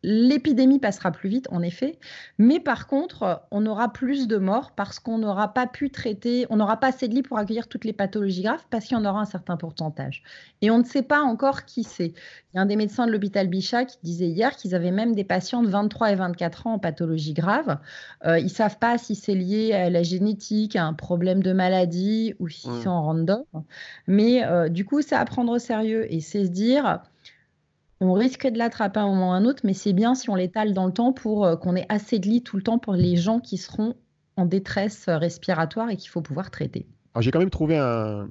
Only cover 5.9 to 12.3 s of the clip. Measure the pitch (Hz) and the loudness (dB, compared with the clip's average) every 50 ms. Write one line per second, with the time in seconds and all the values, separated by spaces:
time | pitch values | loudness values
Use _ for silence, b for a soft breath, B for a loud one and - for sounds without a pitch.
5.9 | - - - 240 214 196 - 240 240 247 247 - 226 214 214 202 220 220 - 262 | -6 -6 -6 -6 -6 -4 -2 0 0 0 0 2 2 2 2 2 2 2 2 0
6.9 | 262 - 262 233 214 277 262 - 247 214 208 190 226 220 - - - 220 - 220 | 0 0 -4 0 0 -2 -2 -2 -4 -4 -2 -2 -4 -6 -6 -8 -12 -8 -6 -6
7.9 | 220 - 202 190 - 214 202 196 185 180 185 214 269 339 - _ - 226 220 - | -4 -2 -4 -2 -2 -2 -2 0 -2 0 0 -2 -2 -2 -4 _ -6 -6 -4 -2
8.9 | 254 226 208 202 190 208 214 196 - 180 - - 175 170 - 165 156 - 160 156 | -2 0 0 0 0 -2 -4 -4 -6 -10 -6 -6 -6 -6 -6 -10 -8 -6 -8 -6
9.9 | 151 - 135 135 135 - B B B B B B B _ - 214 226 240 240 240 | -6 -6 -8 -8 -8 -10 B B B B B B B _ 2 4 6 4 4 4
10.9 | - 285 247 - 294 294 302 262 226 226 269 269 277 269 - - - 247 220 - | 0 -4 0 2 2 2 2 2 0 2 0 0 0 -2 -8 -10 -8 -8 -8 -6
11.9 | - - 180 165 160 B B B | -4 -6 -6 -6 -6 B B B